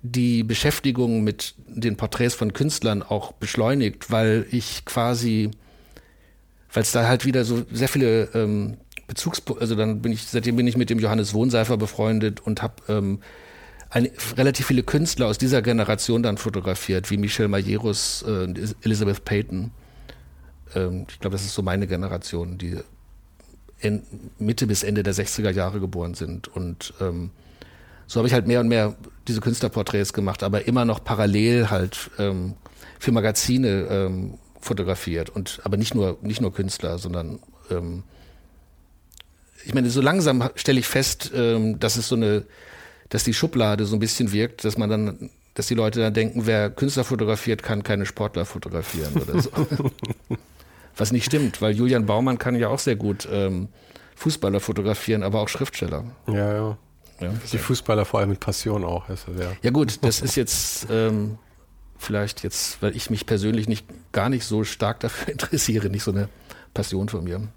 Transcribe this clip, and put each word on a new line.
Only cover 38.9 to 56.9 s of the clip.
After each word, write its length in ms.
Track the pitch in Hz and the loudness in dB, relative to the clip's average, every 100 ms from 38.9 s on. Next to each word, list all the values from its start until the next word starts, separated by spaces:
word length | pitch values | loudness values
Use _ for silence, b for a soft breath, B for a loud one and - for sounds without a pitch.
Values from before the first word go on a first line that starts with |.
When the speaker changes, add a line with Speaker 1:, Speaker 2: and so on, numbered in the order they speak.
| _ _ - - _ _ - | _ _ -20 -20 _ _ -18
Speaker 1:
ich 100 | - | -2
meine, 160 | 131 123 | 0 2
so 100 | 123 | 4
langsam 420 | 135 185 151 127 | 4 4 4 4
ha-, 100 | 120 | 0
stelle 260 | - - 135 | -2 2 2
ich 60 | - | 4
fest, 440 | 135 135 - - | 0 0 -2 -4
ähm, 440 | 127 117 113 110 98 | 0 2 4 2 2
dass 180 | 113 123 | 0 0
es 120 | 113 | 0
so 80 | 117 | 2
eine, 280 | 110 104 - B B B B B B | 2 2 -2 B B B B B B
dass 160 | 110 | -2
die 100 | - | 0
Schublade 500 | 113 160 131 107 104 | 0 0 2 2 2
so 120 | 104 107 | 2 2
ein 40 | |
bisschen 320 | 110 - 117 | 0 0 0
wirkt, 320 | 101 117 - | 2 0 -2
dass 140 | 110 104 | -2 0
man 100 | 107 | 0
dann, 420 | 107 104 - - _ _ | 0 0 -4 -14 _ _
dass 120 | - - | -8 -2
die 80 | |
Leute 260 | 117 110 117 | 2 2 2
dann 140 | 110 | 2
denken, 320 | 107 110 120 110 | 2 0 0 2
wer 240 | 110 104 | 2 2
Künstler 340 | - 139 135 | 0 -2 0
fotografiert, 580 | 120 120 110 110 - 107 | -2 0 0 0 0 -2
kann 200 | - 104 | -2 -4
keine 240 | - 104 101 | 0 0 0
Sportler 400 | - 104 - 85 | -4 -4 -2 -4
fotografieren 680 | - - 87 78 82 76 71 | -6 -6 -6 -4 -4 -2 -2
oder 200 | 67 175 | 0 0
so. 80 | - | 0
Speaker 2:
<laughs> 400 | - 151 139 139 - - 127 - - B B B B B - | 0 -2 0 -2 -4 -8 -8 -8 -8 B B B B B -4
Speaker 1:
Was 140 | 104 | 0
nicht 120 | 123 | 0
stimmt, 360 | - 151 131 - | 2 2 2 0
weil 120 | 107 | 0
Julian 320 | 107 123 127 104 | 4 4 4 4
Baumann 320 | 107 131 120 | 2 2 0
kann 160 | 127 | 0
ja 140 | 120 110 | 0 0
auch 100 | 135 | 0
sehr 180 | - 107 | 0 0
gut, 300 | 104 101 - | 0 -2 -2
ähm, 380 | 101 98 92 98 B B B B - | 0 0 0 -4 B B B B -4
Fußballer 440 | 160 151 101 98 | -2 0 0 0
fotografieren, 600 | - 101 101 107 - 107 | 0 -2 0 0 0 0
aber 180 | 98 107 | 2 0
auch 80 | 104 | -2
Schriftsteller. 560 | - 139 - 87 76 117 - - | -4 -6 -4 -4 -4 -8 -10 -4
Speaker 2:
Ja, 260 | 101 101 | 0 0
ja. 240 | 104 107 107 _ | 0 -2 -6 _